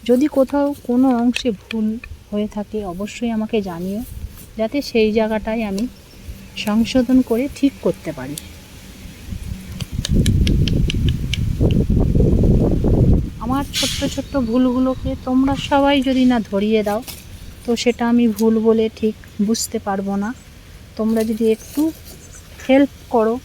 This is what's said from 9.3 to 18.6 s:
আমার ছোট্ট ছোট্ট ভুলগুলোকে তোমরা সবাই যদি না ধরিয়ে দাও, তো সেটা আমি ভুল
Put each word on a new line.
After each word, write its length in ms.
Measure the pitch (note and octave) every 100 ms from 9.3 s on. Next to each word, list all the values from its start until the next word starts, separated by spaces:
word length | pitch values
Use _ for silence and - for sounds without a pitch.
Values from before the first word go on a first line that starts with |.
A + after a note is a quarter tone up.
| - - - - - - - - - - - - - - - - - - - - - - - - - - - - - - - - - - - - - - - - -
আমার 200 | A3+ C4+ C#4+ -
ছোট্ট 220 | B3+ - C#4
ছোট্ট 200 | - C4 C#4 A#3
ভুলগুলোকে 600 | A#3+ B3+ B3 C4 C4 C4 C4 -
তোমরা 260 | B3+ C4+ C4+ -
সবাই 260 | C#4 C#4 C#4+ C4
যদি 160 | C4 B3+
না 120 | B3 G3+
ধরিয়ে 300 | G3 G#3 A3
দাও, 180 | G#3 G#3 B3+ - - - - -
তো 80 | - A#3
সেটা 280 | B3 A#3 A#3
আমি 160 | A#3+ A#3+ G3+
ভুল 160 | A3 A3